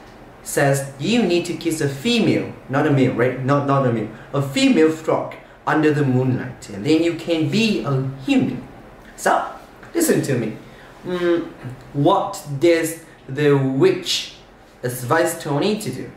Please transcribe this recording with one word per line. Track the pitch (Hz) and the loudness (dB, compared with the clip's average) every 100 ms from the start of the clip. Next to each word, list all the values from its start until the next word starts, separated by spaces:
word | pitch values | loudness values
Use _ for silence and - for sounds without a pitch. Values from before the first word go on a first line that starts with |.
| - - - - | -20 -20 -20 -18
says, | - 156 143 139 - - | -4 0 2 2 -2 -6
"You | 165 240 | 0 2
need | 190 175 - | 2 0 -2
to | - | -4
kiss | 165 156 | -4 -2
a | 143 | -2
female," | - 233 233 160 107 - - - | -2 0 2 2 0 -2 -10 -4
not | 135 151 | 0 2
a | |
male, | 135 117 | 4 2
right? | 101 127 131 | 2 0 0
Not, | 131 143 139 | 0 0 2
not | 135 127 | 0 2
a | |
male. | 113 104 - - 139 | 0 -4 -10 -6 -4
"A | |
female | 127 269 269 190 156 | -2 2 4 6 4
frog | 156 - 147 - - - - - | 2 -2 -2 -4 -12 -20 -8 -2
under | 156 151 | 2 2
the | 147 135 | 2 2
moonlight, | 127 131 - - - - | 2 2 -2 -4 -12 -14
and | 101 110 | -6 0
then | 160 | 2
you | 170 165 | 2 -2
can | - 165 139 | -2 -2 0
be | 196 226 190 | 0 0 0
a | 135 135 135 - | -2 -2 -4 -6
human." | - 277 - - - - - - - - | 0 0 0 -4 -12 -18 -20 -20 -20 -4
So, | - - - - - - - 339 | 0 0 -2 -12 -20 -20 -8 -2
listen | 320 156 | 2 2
to | 135 120 | 0 -2
me. | 107 - - - - - 180 | -4 -8 -16 -20 -20 -14 -8
Mm, | 180 175 170 - - 127 - - | -2 0 0 -2 -10 -14 -14 -8
what | 143 160 196 - - 143 135 | 0 2 2 0 -8 -10 2
does | 170 165 160 - - - - | 4 4 2 -6 -16 -20 -10
the | 135 147 139 | 0 4 4
witch | 131 135 185 - - - - - - - - - | 2 4 4 4 -2 -6 -6 -14 -20 -20 -20 -8
advise | 123 123 123 160 170 - | -8 -6 0 0 0 -2
Tony | 156 143 196 214 | -4 0 0 -2
to | - | -4
do? | - - | -8 -12